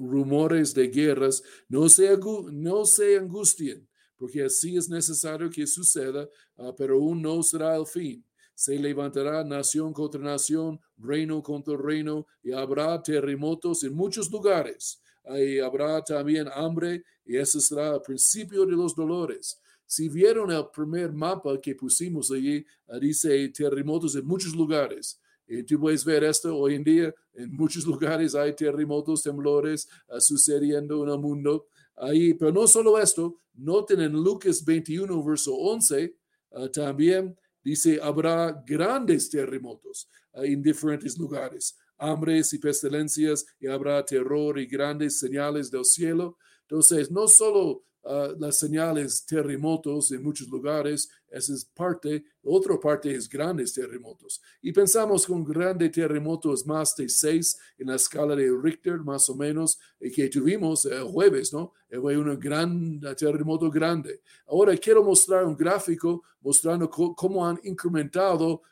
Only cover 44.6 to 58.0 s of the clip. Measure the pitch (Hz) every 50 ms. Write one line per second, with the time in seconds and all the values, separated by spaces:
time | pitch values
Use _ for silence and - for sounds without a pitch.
44.6 | 131 120 135 139 143 143 147 147 151 143 139 - 139 127 135 143 143 147 147 147
45.6 | 139 120 127 131 127 - - 165 170 165 165 170 175 175 170 _ _ _ _ _
46.6 | _ _ 151 156 151 - 170 156 143 135 170 196 214 208 - - 220 220 208 196
47.6 | 185 156 131 - - _ _ _ - - 139 143 143 143 - 160 151 147 143 -
48.6 | 156 147 151 156 165 165 160 151 143 131 - - - - 156 156 147 143 139 139
49.6 | 147 160 160 160 160 143 143 147 143 - 135 127 135 147 143 - 135 120 - 127
50.6 | 131 143 151 151 143 147 151 143 - - - _ _ _ - 131 - - 139 127
51.6 | - - _ - 175 180 170 175 - 147 151 151 - _ _ _ - 139 165 190
52.6 | 190 196 - - - 147 151 143 - 147 135 123 110 110 - 139 151 175 180 151
53.6 | 123 113 - 131 127 - 120 123 120 110 - - _ - - - _ _ _ _
54.6 | - 185 160 196 202 185 - 226 214 214 202 175 - 180 180 170 160 143 151 165
55.6 | 175 185 185 175 170 160 165 165 165 147 151 147 151 156 165 156 - 156 139 127
56.6 | 131 151 151 156 156 - - - 135 117 - - - 151 160 165 165 - - -
57.6 | - - _ - 131 131 131 131